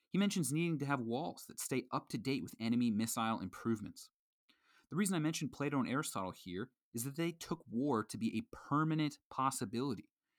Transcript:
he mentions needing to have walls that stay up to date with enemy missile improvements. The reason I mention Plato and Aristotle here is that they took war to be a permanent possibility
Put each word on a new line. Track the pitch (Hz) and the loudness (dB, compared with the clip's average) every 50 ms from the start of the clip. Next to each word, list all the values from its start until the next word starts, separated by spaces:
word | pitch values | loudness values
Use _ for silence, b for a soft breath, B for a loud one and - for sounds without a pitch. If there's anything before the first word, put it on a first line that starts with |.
| _ _ | _ _
he | - 175 | 0 2
mentions | 202 202 202 196 160 120 139 | 2 2 2 2 0 0 2
needing | 156 170 170 165 143 | 2 2 2 0 0
to | 139 | 0
have | 139 143 139 | 0 0 0
walls | 117 113 113 131 165 175 - - - - | 0 0 -2 -2 -2 -4 -6 -10 -14 -14
that | - - | -10 -8
stay | - - 127 131 127 - | -4 -2 0 -2 0 0
up | - 143 - - | -2 -4 -4 -4
to | - 131 | -6 -4
date | 98 131 139 139 | -2 -2 -2 -2
with | - - - - | -2 -6 -6 -2
enemy | 110 117 120 120 123 120 | 0 2 4 6 6 4
missile | 107 104 113 113 - 123 113 113 113 - | 4 4 2 2 0 0 2 2 2 0
improvements. | - 87 - - - 113 113 107 104 - - - - - _ _ _ _ _ _ _ b b b b b b b b _ | -2 -6 -6 -4 0 0 0 0 -2 -6 -10 -12 -16 -18 _ _ _ _ _ _ _ b b b b b b b b _
The | - | 0
reason | 160 214 185 196 | 0 2 2 4
I | 165 | 2
mention | 151 156 160 - 160 123 | 2 2 0 0 -2 -4
Plato | - - 139 147 143 139 | -2 -2 0 2 2 2
and | 117 - | 2 4
Aristotle | 117 139 156 - - 98 95 92 | 2 0 0 0 -2 -2 -2 -2
here | 85 - - 92 87 90 117 127 _ _ _ _ - | -4 -6 -8 -6 -4 -4 -4 -6 _ _ _ _ -6
is | 117 117 | -4 -4
that | 139 139 151 | -4 -2 -2
they | 165 170 | -2 -2
took | 165 165 - - 170 - - - | -2 -4 -6 -6 -6 -6 -6 -4
war | - 117 135 147 131 110 104 | -2 0 2 2 2 2 2
to | - - 104 | 0 -4 -2
be | 110 113 - 110 | -2 -2 -2 -2
a | 110 - - | -4 -6 -10
permanent | - - - 143 147 156 156 156 156 151 147 147 - _ - | -16 -4 0 2 2 4 4 2 2 2 0 -2 -6 _ -8
possibility | - - 131 135 131 - 123 101 104 117 131 143 113 95 - _ _ _ _ _ _ | -2 0 2 2 2 0 -2 -2 -2 0 0 0 -2 -4 -6 _ _ _ _ _ _